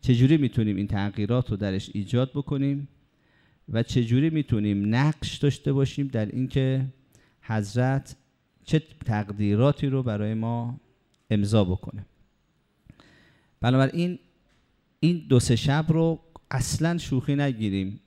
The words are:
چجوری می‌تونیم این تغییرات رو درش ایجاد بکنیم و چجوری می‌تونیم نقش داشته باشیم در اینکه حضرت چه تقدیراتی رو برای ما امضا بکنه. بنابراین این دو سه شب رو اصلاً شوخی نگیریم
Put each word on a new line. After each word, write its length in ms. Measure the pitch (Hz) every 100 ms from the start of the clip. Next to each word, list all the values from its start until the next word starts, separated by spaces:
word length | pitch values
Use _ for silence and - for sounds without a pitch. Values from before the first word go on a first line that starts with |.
چجوری 360 | - 123 131 156
می‌تونیم 400 | 135 - 110 95
این 100 | 101
تغییرات 640 | 104 101 101 101 123 127
رو 60 | 104
درش 340 | 101 95 -
ایجاد 360 | 101 95 120 131
بکنیم 580 | 143 143 143 139 143 143 _ _ _ _ _ _ _ -
و 140 | 110
چجوری 480 | 117 131 117 123 156
می‌تونیم 640 | 156 143 110 104 101 101
نقش 420 | 113 147 156 - -
داشته 360 | 143 131 -
باشیم 340 | 139 139 - 139
در 200 | 117 107
اینکه 600 | 120 127 139 131 131 131 - _ _ _ _
حضرت 760 | - 110 101 110 127 139 - - _ _ _ _
چه 180 | - 160 - -
تقدیراتی 800 | - 107 101 104 104 104 135 147 143
رو 160 | 135
برای 320 | 123 104 107
ما 460 | 110 113 120 117 127 _ _ _ _ _
امضا 340 | 107 101 110
بکنه. 420 | 95 92 - 104 - _ _ _ _ _ _ _ _ - - _ _ _ _ _
بنابراین 580 | 117 127 135 170 175 180 _ _ _ _ _ _ _ _
این 260 | 156 175 -
دو 120 | 131
سه 160 | - 117
شب 280 | - 143 156
رو 320 | 160 165 160 _ - _
اصلاً 480 | 131 120 - 160 170
شوخی 360 | - 131 123
نگیریم 680 | 139 143 117 110 98 95 104